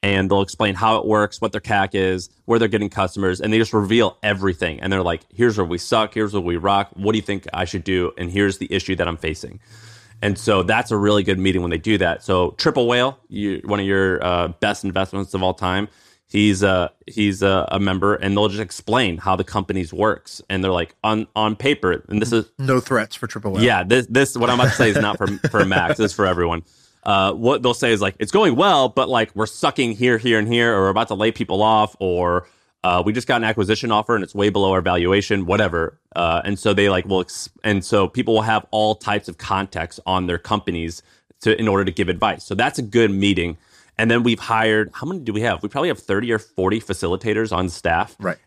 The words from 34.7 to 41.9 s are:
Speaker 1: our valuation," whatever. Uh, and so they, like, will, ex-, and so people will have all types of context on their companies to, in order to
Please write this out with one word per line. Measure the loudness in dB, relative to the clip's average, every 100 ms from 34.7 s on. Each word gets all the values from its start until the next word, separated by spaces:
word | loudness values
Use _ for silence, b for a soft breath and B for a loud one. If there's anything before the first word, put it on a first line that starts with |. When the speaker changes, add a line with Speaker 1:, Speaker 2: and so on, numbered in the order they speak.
Speaker 1:
our | 2
valuation," | 2 0 2 2 2 -2 0
whatever. | 0 0 0 -4 -6 _
Uh, | -4 0 0
and | -2 -2
so | 0
they, | 2 2
like, | 2 0
will, | -2
ex-, | -2 -10 -16 _
and | -2 -2 2
so | 2 2
people | -2 0
will | 0
have | 2 -2 -2
all | -2 0 0
types | -2 -4 -6
of | -14
context | -4 -4 -4 -6 -8 -8 -2
on | 0 0
their | -4
companies | -2 -2 -2 -6 -8 -10 b b b _
to, | 0 2
in | 2
order | 2
to | 0